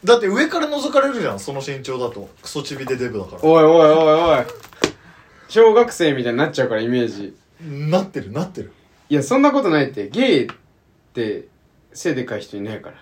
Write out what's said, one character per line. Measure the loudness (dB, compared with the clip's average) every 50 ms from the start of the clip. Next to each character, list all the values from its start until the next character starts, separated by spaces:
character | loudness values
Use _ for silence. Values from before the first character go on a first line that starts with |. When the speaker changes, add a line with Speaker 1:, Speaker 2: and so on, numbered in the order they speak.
| 4
Speaker 1:
だ | 4 4 4
っ |
て、 | 4 -2
上 | 0 0 -2 -2
か | -2 -4
ら | -4 -4
覗 | -6 -6 -6 0 0
か | 0
れ | 0 0
る | -2 -4
じ | -6
ゃ | -6 -6
ん、 | -8
そ | -10 -10 -10
の | -8 -8
身 | -8 -10 -10 -8
長 | -8 -6 -6
だ | -6 -6
と。 | -8 -10 -18 -18 _ _ _
ク | -12
ソ | -10 -10 -10
チ | -10 -12
ビ | -12 -6
で | -6 -4
デ | -4 -4 -6
ブ | -6 -8
だ | -10
か | -10 -12
ら。 | 0 4
Speaker 2:
お | 6 6 8
い | 8
お | 8 8 8 8
い | 6
お | 6 6 4 4 4 4 4 2 2
い | 2
お | 0
い。 | -4 -10 -18 -20 -20 -6 -4 -4 -4 -4 -10 _ -20 _ _ _ _ _ _ _ _
小 | 4 6 6 8 8
学 | 6 2 2 0
生 | 0 0 0 0
み | 0 -2
た | -4
い | -2
に | -2
な | -2
っ | -2
ち | -2 -4
ゃ | -4
う | -2
か | -2
ら、 | -4 -2
イ | -2
メ | -2 -2 -2
ー | -2
ジ。 | -6 -10 -14 -14 -16 _ _ _ _ _
Speaker 1:
な | -16 -14 -12 -8 -4 0 0 0 -2
っ |
て | -2 -10 -12
る、 | -12 -8
な | -8 -8 -8
っ | -8
て | -10 -14 -16
る。 | -16 _ _ _ _ _ _ _ _
Speaker 2:
い | -2
や、 | -2 0
そ | 0 0 2
ん | 4
な | 4
こ | 2 2 0
と | 2
な | 0 0
い | 0 -2
っ | -4
て。 | -10 -10 -8
ゲ | -2 -2 0 2 2 0 0
イ |
っ | -4 -10 _ _ _ _ _ _ _ _ _ _ _ _
て、 | -8 -6 -6 -6 -8 -10 _ _ _ _ _ _ _ _ _ _
背 | -8 -6 -4 -4
で | -4 -6
か | -8 -10
い | -10
人 | -12 -12 -12 -12
い |
な | -10 -10 -12
い | -14 -16
か | -18
ら。 | -20 _